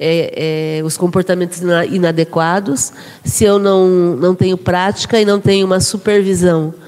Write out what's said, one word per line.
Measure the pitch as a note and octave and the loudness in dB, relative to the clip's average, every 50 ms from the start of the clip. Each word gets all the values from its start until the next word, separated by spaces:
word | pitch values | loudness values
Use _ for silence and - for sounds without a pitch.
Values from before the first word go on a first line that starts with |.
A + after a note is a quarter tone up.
é, | D3 E3 E3 E3+ D3+ - - - D#3 D#3+ D#3 D#3 D#3 D#3 D#3 D#3 | -2 0 0 0 -2 -4 -6 -6 -6 -4 -4 -4 -4 -4 -4 -4
é, | D#3 | -4
os | D#3+ - | -6 -4
comportamentos | - F3+ F3 E3+ F#3+ F3+ F#3 F3+ F3+ F3+ E3+ F3 E3+ | -2 -2 0 0 0 0 0 0 -2 -2 -4 -6 -4
ina-, | F3 F3+ F3 E3+ E3+ | -2 0 0 0 0
inadequados, | - F#3+ F#3+ F3 E3 D#3+ D#3+ E3 E3 - E3+ D#3+ E3 F3 G3+ G3 E3 C#3+ - - - - - - - - - | 0 0 0 0 0 0 0 -2 -2 -2 -2 0 0 0 -2 -2 -2 -4 -4 -4 -6 -8 -14 -20 -20 -20 -12
se | - C3+ - - A3 | -8 -6 -2 2 2
eu | G3+ G3+ G3+ | 4 4 4
não, | G3 G3 G3 F#3+ F#3 F#3 F#3 F3+ F3 F3 E3 | 4 2 4 4 4 4 4 2 2 0 0
não | B2 E3+ F3+ F#3 | 0 0 0 2
tenho | F3+ F#3+ F#3 F#3 | 2 0 0 0
prática | F3+ - - F3 F3+ F#3 G3 G#3 - - - B3 A3+ | -2 -2 -2 -2 0 0 -2 -4 -4 -4 -2 0 2
e | G#3+ | 2
não | G3+ G3+ G3+ | 2 0 2
tenho | G3+ G3+ G3 G3 F#3+ | 2 2 2 2 2
uma | F#3+ F#3 F#3 | 2 0 0
supervisão | - - - G3+ - G#3+ G#3 G#3 G3 F#3+ F#3+ F3 F3+ F3+ E3 D#3+ D#3 D#3 E3+ - - | 0 -2 -4 -4 -2 0 2 2 2 2 0 2 2 2 2 2 -2 -4 -6 -12 -18